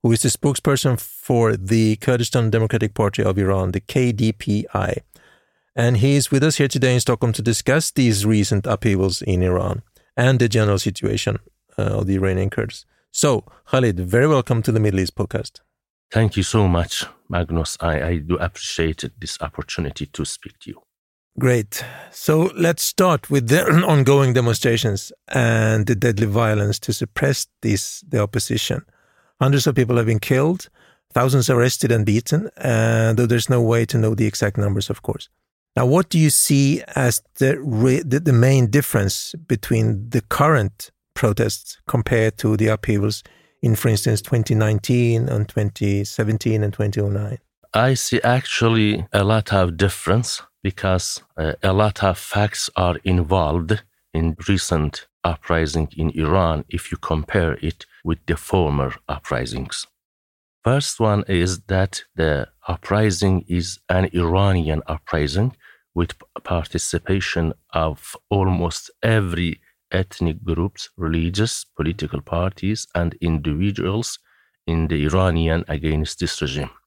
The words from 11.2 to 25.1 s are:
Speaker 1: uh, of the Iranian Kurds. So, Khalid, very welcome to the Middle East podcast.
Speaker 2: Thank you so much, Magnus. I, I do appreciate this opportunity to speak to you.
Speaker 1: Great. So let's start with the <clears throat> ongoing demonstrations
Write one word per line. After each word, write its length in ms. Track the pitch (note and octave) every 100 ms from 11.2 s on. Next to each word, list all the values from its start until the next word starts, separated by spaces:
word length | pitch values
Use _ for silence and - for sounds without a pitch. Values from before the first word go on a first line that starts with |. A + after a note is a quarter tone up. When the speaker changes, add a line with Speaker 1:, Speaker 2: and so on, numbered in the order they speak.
| - G#2 _ _ _ -
Speaker 1:
uh, 220 | G2+ G2+
of 80 | F#2+
the 80 | F#2+
Iranian 340 | F#2+ F#2 F#2+
Kurds. 360 | - G#2+ - - _ _
So, 320 | - D3 A#2 - _ _
Khalid, 340 | C#3 B2 F2+
very 280 | F2+ A2 C#3+
welcome 340 | D3 A#2 A#2
to 100 | A2
the 80 | A2
Middle 220 | G#2+ F#2+
East 140 | F#2 -
podcast. 440 | G2+ - - - _ _ _ _ _
Speaker 2:
Thank 260 | A2+ A2 G#2
you 60 |
so 240 | F2+ A2 G2
much, 380 | F2 F2 - - - _
Magnus. 500 | F2 E2+ E2 D#2 -
I, 200 | E2+ D#2
I 160 | D#2 F2
do 160 | D2+ F2
appreciate 680 | F2+ - - - E2 D#2+ - -
this 180 | - -
opportunity 640 | D2+ - - - D2+ - D2
to 180 | -
speak 340 | C#2 - - _
to 100 | -
you. 100 | - _ _ _ _ _ -
Speaker 1:
Great. 460 | B2+ B2 G#2+ - - - -
So 400 | - - D#3 F3 -
let's 280 | E3+ D#3+
start 460 | - - F#3 D3+ -
with 200 | C#3+ A#2
the 200 | D3+ - D#3+
<clears throat> 40 | F#3
ongoing 460 | D3+ B2+ C#3 C3+
demonstrations 800 | B2 A#2 A2 C3 A2+ A#2 G2+ -